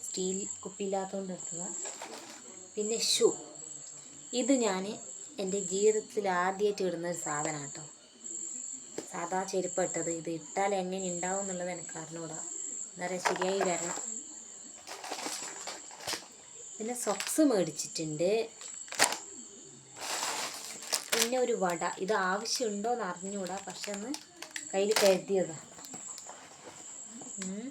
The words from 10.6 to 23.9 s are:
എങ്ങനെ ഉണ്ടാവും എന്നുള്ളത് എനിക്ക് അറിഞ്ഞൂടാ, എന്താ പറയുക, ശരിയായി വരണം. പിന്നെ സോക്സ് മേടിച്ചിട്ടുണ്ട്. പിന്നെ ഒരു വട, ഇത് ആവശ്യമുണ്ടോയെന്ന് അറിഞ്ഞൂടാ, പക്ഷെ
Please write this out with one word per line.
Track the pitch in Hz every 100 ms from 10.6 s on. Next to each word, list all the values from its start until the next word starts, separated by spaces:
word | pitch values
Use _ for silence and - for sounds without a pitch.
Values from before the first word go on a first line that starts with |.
| 202 202
എങ്ങനെ | 180 190 185
ഉണ്ടാവും | 175 180 196
എന്നുള്ളത് | 196 180 180 170
എനിക്ക് | 156 165
അറിഞ്ഞൂടാ, | 156 165 160 160 - - - - -
എന്താ | 175 180
പറയുക, | 180 185
ശരിയായി | 180 185 196 190
വരണം. | 170 170 - - - - - - - - - - - - - - - - - - - - - - - - - - - - -
പിന്നെ | 220 240
സോക്സ് | - 196 - - 302
മേടിച്ചിട്ടുണ്ട്. | 220 160 - - - 160 151 175 220 220 - - - - - - - - - - - - - - - - - - - - - - - - - -
പിന്നെ | 226 226 254 240
ഒരു | 214
വട, | 185 170 180 - 190
ഇത് | 208 185
ആവശ്യമുണ്ടോയെന്ന് | 196 226 - 233 202 214 240 190
അറിഞ്ഞൂടാ, | 175 190 202 185 190 196
പക്ഷെ | 185 -